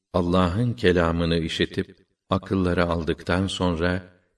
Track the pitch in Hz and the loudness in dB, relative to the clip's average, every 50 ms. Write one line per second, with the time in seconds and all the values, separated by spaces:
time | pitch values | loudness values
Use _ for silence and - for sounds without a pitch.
0 | _ _ - 90 90 87 87 92 92 87 87 107 123 120 110 - - 90 87 87 | _ _ -2 0 0 2 2 2 2 2 2 0 -2 -2 -2 0 2 2 4 4
1 | 85 82 85 85 85 82 82 85 80 82 - - 87 - - 101 90 - 95 _ | 2 2 0 0 0 0 0 0 -2 -2 -2 -2 -2 -2 -2 -4 -6 -6 -8 _
2 | _ _ _ _ _ - 98 95 - - 98 95 92 87 87 90 87 85 85 85 | _ _ _ _ _ -4 -4 -2 -2 0 0 0 2 2 2 2 0 0 0 -2
3 | 80 76 82 - - - 87 90 98 95 - - 92 90 85 78 87 90 90 95 | -2 -2 -4 -4 -2 -2 0 0 0 -2 -2 -2 0 0 0 0 0 -2 -2 -2
4 | 90 92 - _ _ _ _ | -6 -12 -20 _ _ _ _